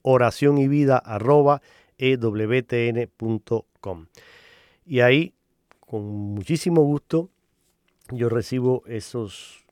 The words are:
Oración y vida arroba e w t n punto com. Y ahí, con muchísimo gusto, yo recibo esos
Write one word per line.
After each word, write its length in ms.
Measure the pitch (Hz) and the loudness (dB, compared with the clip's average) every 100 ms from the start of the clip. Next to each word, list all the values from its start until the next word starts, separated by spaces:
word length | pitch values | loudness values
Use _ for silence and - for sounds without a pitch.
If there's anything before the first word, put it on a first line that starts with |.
Oración 560 | 135 127 117 - 143 143 | 2 2 2 2 2 2
y 80 | 135 | 2
vida 320 | 147 139 127 | 2 2 2
arroba 640 | - 104 120 147 143 143 _ _ _ - | -2 -4 2 4 4 2 _ _ _ -4
e 180 | 131 127 | -2 0
w 460 | 113 107 107 127 | -2 -2 -2 -2
t 260 | 120 120 117 | -2 -2 -2
n 180 | 117 117 | -2 -6
punto 600 | - 113 110 - 113 - _ | -8 -6 -6 -4 -6 -6 _
com. 260 | 98 87 80 _ - - _ _ _ _ | -14 -14 -16 _ -20 -20 _ _ _ _
Y 160 | - 127 | -4 2
ahí, 340 | 123 139 180 _ _ _ _ _ | 4 4 0 _ _ _ _ _
con 220 | _ 110 | _ -10
muchísimo 800 | 104 104 101 104 95 160 180 165 | -8 -8 -8 -8 -4 -4 0 2
gusto, 460 | 143 147 - 160 180 _ _ _ _ _ _ _ - | 2 0 -2 -4 -4 _ _ _ _ _ _ _ -12
yo 200 | 123 117 | -4 -2
recibo 520 | 117 - 127 127 127 - | -2 -2 -2 0 -2 -4
esos 800 | 113 - 120 104 - - - _ | -12 -10 -10 -10 -12 -20 -20 _